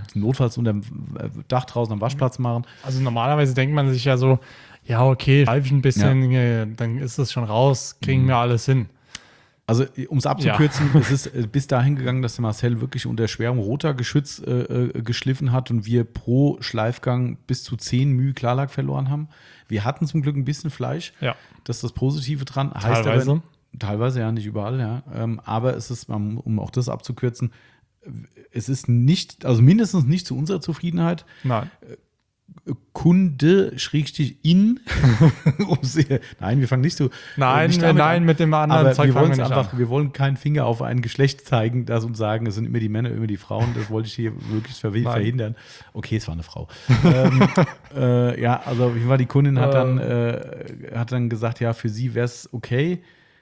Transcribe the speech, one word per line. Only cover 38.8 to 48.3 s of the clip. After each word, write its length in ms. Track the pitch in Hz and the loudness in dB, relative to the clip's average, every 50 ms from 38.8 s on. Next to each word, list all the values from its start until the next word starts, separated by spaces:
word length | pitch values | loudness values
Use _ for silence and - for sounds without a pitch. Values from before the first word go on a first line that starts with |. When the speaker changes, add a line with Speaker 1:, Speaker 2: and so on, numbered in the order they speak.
| 127 | 6
Speaker 1:
Aber 60 | 135 131 | 6 6
Speaker 2:
Zeug 120 | 139 139 | 6 4
Speaker 1:
wir 60 | 135 127 | 4 6
Speaker 2:
fangen 20 | |
wir 60 | - - 135 135 | 6 4 4 4
Speaker 1:
wollen's 20 | 131 | 2
Speaker 2:
nicht 180 | 120 - - 135 | 2 2 0 0
Speaker 1:
einfach, 140 | 117 98 127 | 0 0 -2
Speaker 2:
an. 60 | 123 | -2
Speaker 1:
wir 100 | 120 113 | -2 0
wollen 240 | 123 143 151 135 139 | 0 0 0 -2 -2
keinen 240 | - 139 139 139 | 0 0 0 0
Finger 300 | - - 143 151 147 123 | 0 -2 -2 0 0 0
auf 160 | 117 117 110 135 | 0 -2 -2 -2
ein 180 | 117 120 127 120 | -2 -2 -2 -2
Geschlecht 440 | 117 - - 139 135 - - - | -2 0 2 2 2 2 -2 -4
zeigen, 380 | - 135 117 110 117 120 123 117 | -2 0 0 2 0 0 -2 -2
das 180 | 113 117 113 110 | -2 -2 -2 -2
uns 140 | 117 113 107 | -4 -4 -2
sagen, 280 | 110 104 110 113 117 | -2 -2 0 -2 -2
es 80 | 113 95 | -4 -4
sind 100 | 110 117 | -4 -4
immer 120 | 117 117 120 | -4 -2 -2
die 80 | 110 107 | -2 -2
Männer, 220 | 107 110 123 120 | -2 -2 -4 -4
immer 160 | 113 110 113 | -4 -4 -4
die 100 | 107 101 | -4 -6
Frauen. 320 | 98 - - 104 107 117 120 117 | -8 -8 -8 -4 -2 -2 -2 -2
Das 160 | 117 107 104 | -4 -6 -6
wollte 180 | 110 110 113 107 | -4 -6 -6 -6
ich 60 | - | -6
hier 180 | - 113 110 107 - - 110 | -6 -6 -6 -6 -8 -8 -6
wirklich 260 | 107 107 113 - 127 | -4 -4 -6 -6 -8
verwe- 260 | - - 110 98 113 120 | -8 -6 -4 -2 -2 -2
Speaker 2:
Nein. 100 | 123 120 | 0 0
Speaker 1:
verhindern. 440 | 113 104 113 123 127 110 107 117 - - - - - - - - | 0 0 -2 -2 -2 -4 -6 -8 -10 -14 -20 -20 -20 -20 -16 -14
Okay, 240 | 107 - - 110 | -14 -8 -6 -4
es 100 | 107 - | -4 -4
war 80 | - 80 | -6 -8
eine 80 | 82 82 | -10 -10
Frau. 260 | - - - 78 - - - - - 127 110 - | -12 -12 -14 -14 -14 -16 -8 0 2 2 4 6
Ähm, 440 | 175 139 127 131 180 127 131 202 - - 190 156 - | 6 6 6 4 4 6 6 4 4 4 2 2 2
Speaker 2:
<laughs> 240 | - - - - 143 | 0 -6 -20 -12 -6
Speaker 1:
äh, 460 | 139 131 123 123 123 123 123 | -2 0 2 2 2 2 0